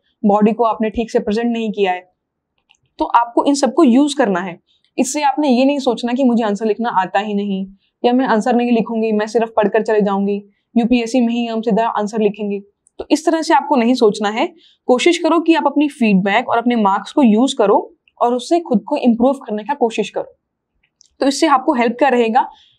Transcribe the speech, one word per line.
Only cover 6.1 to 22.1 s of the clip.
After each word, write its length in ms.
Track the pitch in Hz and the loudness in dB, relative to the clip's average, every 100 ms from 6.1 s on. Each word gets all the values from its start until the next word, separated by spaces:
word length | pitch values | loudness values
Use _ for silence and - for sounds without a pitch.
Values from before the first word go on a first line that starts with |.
कि 100 | 247 | 0
मुझे 200 | 254 233 | 2 2
आंसर 220 | 214 202 220 | 0 -2 -2
लिखना 240 | 208 226 | -4 -2
आता 300 | 185 185 202 | -2 -2 -2
ही 140 | 214 | -2
नहीं 340 | 202 202 190 190 - _ _ 240 | -4 -4 -6 -8 -14 _ _ 0
या 80 | |
मैं 120 | 247 269 | 2 2
आंसर 300 | 220 254 240 | 0 2 0
नहीं 160 | 240 | 2
लिखूंगी, 400 | 226 196 226 226 | 0 0 -2 -2
मैं 160 | 208 214 | -2 -2
सिर्फ 260 | 233 226 - | -2 0 0
पढ़कर 240 | 202 214 | 0 0
चले 200 | 220 214 | 0 0
जाऊंगी, 420 | 202 196 202 202 202 _ _ 233 | 0 0 -2 -4 -8 _ _ -2
यूपीएससी 440 | 240 247 226 262 | 2 0 0 0
में 120 | 233 | 0
ही 120 | 240 233 | -2 -4
हम 160 | 226 | -4
सीधा 260 | 226 214 226 | -2 0 0
आंसर 320 | - 208 226 | -2 -4 -2
लिखेंगे। 400 | 214 208 208 202 202 _ _ - | -2 -2 -6 -8 -10 _ _ -16
तो 80 | - | -2
इस 140 | 294 349 | 0 0
तरह 160 | 320 | 0
से 120 | 311 | 2
आपको 220 | 294 285 277 | 0 2 2
नहीं 180 | 226 | 2
सोचना 360 | 254 214 208 208 | 4 2 2 -2
है। 240 | 220 339 - _ _ - | -2 -4 -6 _ _ -2
कोशिश 320 | 247 349 339 | 2 2 2
करो 220 | 320 330 | 0 0
कि 140 | 330 | 2
आप 120 | 320 277 | 2 0
अपनी 220 | 285 294 | 0 -2
फीडबैक 640 | - 220 190 196 214 175 | 0 2 2 2 -2 0
और 80 | 233 | -2
अपने 180 | 240 233 | 0 0
मार्क्स 360 | 202 202 - | 0 -2 -2
को 120 | 302 | 2
यूज़ 320 | 240 214 269 - | 4 4 2 2
करो 400 | 196 269 - _ _ - | 2 2 0 _ _ -4
और 120 | 240 | -2
उससे 260 | 247 - 339 | -2 0 -2
खुद 240 | 330 220 - | 0 -2 -2
को 100 | 285 | -2
इम्प्रूव 360 | 247 226 254 | 0 2 2
करने 300 | 277 - 214 | 0 -6 -8
का 100 | 208 | -6
कोशिश 360 | 285 233 233 196 | -2 -2 -2 -6
करो। 280 | 180 - - _ _ _ _ _ _ _ _ | -8 -10 -14 _ _ _ _ _ _ _ _
तो 80 | 262 | -2
इससे 200 | 269 320 | 0 2
आपको 260 | 269 311 | 2 2
हेल्प 220 | 254 233 233 | 0 0 2
क्या 100 | |
रहेगा 400 | 269 | 2